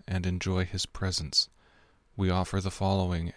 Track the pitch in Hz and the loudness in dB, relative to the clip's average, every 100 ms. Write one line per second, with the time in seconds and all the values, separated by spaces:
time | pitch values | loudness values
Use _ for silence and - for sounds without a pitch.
0 | - 92 90 90 - 92 92 92 - - | -6 -2 -2 -2 0 0 0 -4 -6 -4
1 | 95 87 76 - - _ _ _ _ _ | -4 -4 -2 0 0 _ _ _ _ _
2 | _ - 95 90 90 98 95 - 95 98 | _ 0 2 2 2 0 -2 -2 2 2
3 | 90 87 85 | 2 0 -2